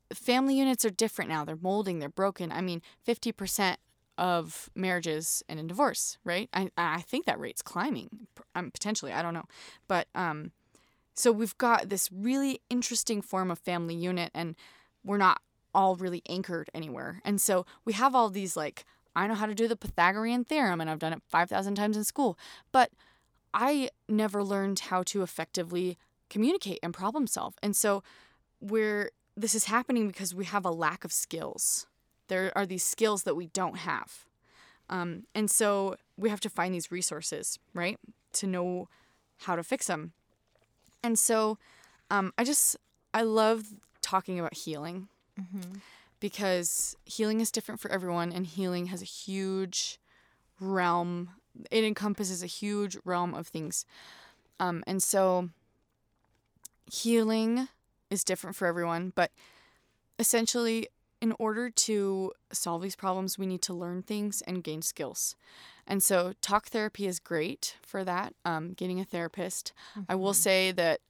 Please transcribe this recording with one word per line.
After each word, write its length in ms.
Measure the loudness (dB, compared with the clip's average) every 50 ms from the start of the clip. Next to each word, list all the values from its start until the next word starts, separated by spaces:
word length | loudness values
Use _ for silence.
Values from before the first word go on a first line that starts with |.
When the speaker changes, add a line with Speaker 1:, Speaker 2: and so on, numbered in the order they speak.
| _ -16
Speaker 1:
family 440 | -16 -4 2 2 4 4 4 4 4
units 280 | 4 4 4 4 2 2
are 60 | 0
different 400 | 2 2 0 0 0 -2 -4 -2
now. 140 | -2 -2 -2
They're 120 | -4 -6
molding, 420 | -4 -2 0 0 0 0 0 -2 -4
they're 100 | -4 -4
broken. 440 | -2 0 0 0 0 -2 -6 -4
I 80 | -4 -2
mean, 220 | -2 -2 -4 -6 -8 -12 -20 _
fifty 300 | -2 -2 -2 -2 -2 -4
percent 460 | -4 -4 -4 -4 0 2 2 2 0 -2 _ _ _ _ _ _ _
of 520 | 0 2 2 2 2 0 -2 -8 -12 -14 -10 -6
marriages 680 | -2 0 0 0 0 0 -2 -2 -2 -2 -2 -4 -4 -4 -6
end 120 | -8 -8
in 60 | -6
divorce, 520 | -4 0 2 2 2 2 0 -4 -4 -6 -6 -4
right? 240 | -2 -2 -2 -2 -2
I, 180 | -2 -2 -2 -2 0
I 240 | 0 0 2 0 0
think 220 | -2 -2 -2 -2 0
that 120 | 0 -2 -2
rate's 240 | -4 -8 -8 -10
climbing, 640 | -10 -6 -4 -2 -2 -2 -2 -4 -6 -10 -16 -18 -18 -20 -20
p-, 80 | -20 -16 _ -6
um, 160 | -6 -6 -6
potentially. 400 | -8 -6 -4 -4 -4 -4 -4 -4
I 100 | -4 -2
don't 120 | -2 -2 -4
know. 120 | -6 -8 -12 -18 -20 -20 -20 -20 -10 _
But, 220 | 0 0 0 0 0 -2
um, 360 | -2 -2 -2 -2 -4 -8 -12 -14 _ _ _ _ _ _ _ _ _ _ _ -2
so 160 | 2 4 4
we've 260 | 4 4 2 -4 -2 0
got 300 | 2 4 4 4 2 0
this 220 | -2 -2 -2 -2
really 480 | -4 -2 0 0 2 2 2 0 -2 -4 _ -2
interesting 540 | -2 -2 0 0 -2 -2 0 0 -2 -2
form 260 | -2 -2 -2 -2 0 -2
of 80 | -2 -4
family 340 | -4 -4 -2 -2 -2 -4 -4
unit, 360 | -4 -2 -2 -2 -2 -4 -4 -4
and 220 | -6 -6 -6 -8 -12 -16 -20 -20 _ _ _ _ _ -4
we're 140 | 0 2 6
not 220 | 6 6 6 4 _ _ _ _ _ _ 4
all 200 | 4 6 6 4
really 260 | 2 0 -4 -4 -4 -4 -4
anchored 400 | -4 -4 -4 -4 -4 -6 -6 -6 -8
anywhere. 460 | -8 -8 -8 -8 -8 -8 -8 -8 -6 -2
And 160 | 0 0 2
so 240 | 4 4 4 2 2 -2 -8 -8 -4
we 80 | -2
have 220 | 2 4 4 6 6
all 140 | 6 4 4
these, 280 | 2 -2 -4 -4 -2
like, 280 | -2 -4 -4 -6 -10 -16 _ _ _ _ _ -2
I 140 | 0 0 2
know 60 | 0
how 120 | 0 0
to 80 | 0 2
do 140 | 2 2 2
the 80 | 2
Pythagorean 680 | 0 -4 -2 4 6 6 6 6 4 0 2 2 0 0
theorem, 360 | 2 2 4 4 4 2 2
and 100 | 0 -2
I've 80 | -2 -2
done 140 | -2 -2
it 100 | -4 -4 -4 2
five 200 | 4 4 4 4
thousand 260 | 2 0 0 0 0
times 200 | 0 2 0 0
in 60 | 0 -2
school, 340 | -2 2 2 2 2 2 -2 -10 -20 -20 -20 -4 _
but 180 | 6 6 6 4 _ _ _ _ _ _ _ _ _ _ _ _ 2
I 360 | 4 4 4 4 2 0 -2 -4 _ _ 0
never 340 | 2 2 2 2 2 0 0
learned 340 | 0 0 0 0 0 0 -2
how 220 | -2 0 0 0 0
to 180 | 0 0 0
effectively 760 | -2 -2 -2 -6 -6 -4 -2 -4 -2 -2 -2 -2 -2 -2 -4 -6 _ _ _ _ _ -6
communicate 500 | 0 2 4 4 2 2 0 -4 -6 -6
and 100 | -6 -6 -6
problem 320 | -4 -4 -2 -2 0 -2 0
solve. 260 | -2 -2 -4 -6 -6 -4
And 120 | -2 0 2
so 260 | 4 4 4 2 2 -2 -8 -20 -20 -20 _ _ _ _ _ _ -12
we're, 500 | -6 0 2 2 2 2 2 0 -2 -4 -6 _ _ _ -8
this 180 | -4 -2 0 0
is 100 | 0 0
happening 420 | 2 2 0 2 2 0 2 0 0
because 260 | -2 -6 -8 -6 -6
we 100 | -6 -6
have 180 | -2 -2 -2 0
a 60 | 0
lack 340 | 0 0 0 0 0 -2 -6
of 80 | -4
skills. 760 | -4 -4 -4 -4 -6 -8 -8 -8 -6 -2 -2 0 0 -2 -4 _ _ _ _ _ _ _ _ -4
There 240 | -2 0 0 0 0
are 120 | 0 -2
these 180 | -2 -2 -2 -2
skills 380 | -2 0 2 2 2 2 2 0
that 100 | 0 -2
we 120 | -2 -4 -4
don't 300 | -2 -2 -2 -2 -2 -4
have. 460 | -4 -2 -2 -4 -4 -8 -14 -20 -20 _ _ _ _ _ _ -20 -20 -20 -20 _ _ -6
Um, 340 | -4 -4 -2 -4 -6 -8 -10 -6 -2
and 160 | 0 2 4
so 460 | 4 6 6 6 4 2 0 -2 -4 -6 _ _ _
we 120 | -2 0 0
have 100 | 0 -2
to 100 | -4 -4
find 220 | -2 -2 -2 0 -2
these 180 | -4 -4 -6
resources, 680 | -6 -4 -4 -4 -4 -4 -6 -6 -6 -6 -6 -6 -6 -8 _ _ -6
right, 240 | -4 -4 -4 -4 -6 -12 -20 -20 _ _ _ -4
to 120 | -2 -2
know 420 | 0 0 0 0 -2 -2 -4 -6 -8 _ _ _ _ _ _ _ _ _ -8
how 180 | -4 -2 -2
to 80 | -2 0
fix 220 | -2 -2 -2 0
them. 260 | -2 -2 -2 -4 -8 -14 _ _ _ _ _ _ _ _ _ _ _ _ _ _ _ _ _
And 160 | 0 2 2 4
so, 400 | 4 4 4 4 4 2 0 -2 _ -20 -20 -20 -20 -20 _ _ _ 0
um, 220 | 0 2 2 0 0
I 80 | 0 0
just, 320 | 2 4 4 4 2 0 -2 _ _ _ _ _ _ 0
I 80 | 2
love 420 | 2 4 4 6 6 6 4 2 -2 -10 -16 -20 _ _ _ _
talking 380 | -4 0 0 0 0 0 -4 -4
about 160 | -4 -4 -6
healing 540 | -8 -8 -8 -6 -6 -6 -8 -8 -10 -12 -14 _ _ _ _ -12 -12
Speaker 2:
Mm-hmm. 380 | -10 -8 -8 -10 -10 -10 -12 -14 -16 -18 -20 -20 -20 _ _ -6
Speaker 1:
because 760 | -6 -6 -4 0 0 2 2 2 2 0 0 -2 -2 -4 -6 -10 -14
healing 360 | -8 -2 0 0 2 2 2
is 120 | 0 0
different 280 | 0 -2 -4 -4 -8 -8
for 80 | -6 -2
everyone, 400 | -2 -2 0 0 0 0 0 -2
and 120 | -2 -4 -6
healing 420 | -4 -4 -2 -2 0 0 -2 -2
has 140 | -4 -6 -8
a 40 | -10
huge 960 | -10 -12 -12 -8 -4 -4 -2 -2 0 0 -2 -2 -2 -2 -2 -4 -4 -6 -10 _ _ _ _ _ _ _ _ _ _ _ -8
realm. 720 | -4 0 2 4 4 4 4 2 0 -2 -2 -4 -6 -8 -12 -20 _ _ -20 -18 -6 0
It 140 | 2 2 2
encompasses 580 | 2 0 0 0 -2 0 -2 -2 -4 -4 -6
a 40 | -6
huge 520 | -8 -8 -6 -4 -2 0 0 0 -2 -4 -6 -4
realm 300 | -2 0 0 0 -2 -4
of 120 | -6 -8
things. 400 | -8 -8 -8 -6 -4 -4 -6 -6 _ -12 -20 -20 -20 -20 -20 -20 -20 -20 _ _ _ _ -4
Um, 240 | -2 -2 -2 -2 -4 -2
and 120 | -2 0
so 500 | 0 2 4 4 6 6 4 2 0 -2 -8 _ _ _ _ _ _ _ _ _ _ _ _ _ _ _ _ _ _ _ _ _ -20 -20 _ _ _ -12
healing 800 | -8 -4 0 4 4 4 4 4 4 2 2 2 2 0 -2 -4 _ _ _ _ _ _ _ -6
is 140 | -4 -2 0
different 320 | 0 -2 -4 -4 -8 -4
for 100 | -2 0
everyone, 460 | 0 0 0 0 -2 -2 -2 -4 -2 0
but 160 | 2 2 2 _ _ -20 -20 -20 -20 _ _ _ _ _ _ _ _ _ _ _ 0
essentially, 680 | 0 2 2 2 2 2 2 2 2 2 0 -2 -2 -6 _ _ _ _ _ -2
in 140 | -2 -2 0 0
order 300 | -2 -2 -2 -2 -4 -2
to 640 | 0 0 0 2 2 2 2 0 0 -2 -2 -4 -6 _ _ -10
solve 280 | -6 -6 -4 -2 -4 -4
these 140 | -4 -6 -8
problems, 420 | -4 -2 -2 0 0 -2 -4 -4 -4
we 80 | -4
need 160 | -4 -4 -4
to 120 | -4 -6 -6
learn 280 | -6 -8 -8 -8 -8
things 380 | -6 -6 -4 -4 -4 -4 -4 -6 -6
and 160 | -6 -6 -6
gain 200 | -6 -6 -8 -6
skills. 520 | -6 -6 -6 -6 -6 -6 -6 -4 -6 -6 -6 _ _ -20 -20 -20 -20 -20 -20 -14 -8
And 160 | -4 0 2
so 300 | 2 4 4 4 2 0 -4 _
talk 260 | -2 0 0 0 0 0
therapy 380 | -4 -2 -2 -2 -4 -4 -4
is 120 | -4 -4 -4
great 580 | -6 -4 -2 -2 -2 -2 -4 -6 -8 -8 -8 -10
for 220 | -14 -10 -8 -6 -4
that, 300 | -2 -2 -4 -4 -6 -8 _ -4
um, 280 | -4 -2 -2 -4 -6 -8
getting 260 | -6 -4 -4 -2 -4
a 40 | -4
therapist. 680 | -4 -6 -6 -6 -6 -6 -6 -6 -6 -6 -6 -8 -10 -12 -16 -20 -16 -12 -8 -4 -2
I 60 | -2
will 160 | 0 2 2
Speaker 2:
Mm-hmm. 40 | 2 4
Speaker 1:
say 300 | 6 6 6 6 6 4
that, 280 | 4 4 4 4 4 2 _